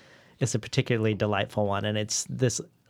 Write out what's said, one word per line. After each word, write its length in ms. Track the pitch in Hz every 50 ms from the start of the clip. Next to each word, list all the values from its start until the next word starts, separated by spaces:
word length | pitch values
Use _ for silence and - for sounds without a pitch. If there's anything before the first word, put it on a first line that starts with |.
| - - - - - - - -
is 140 | 139 113 -
a 40 | 117
particularly 560 | - - - 135 127 - 123 110 110 110 107
delightful 520 | 95 107 104 104 98 110 113 - 110 104
one, 180 | 98 98 101 104
and 120 | 107 107
it's 280 | 107 107 107 - - - -
this 320 | 127 123 127 120 - - - - _ _ _ _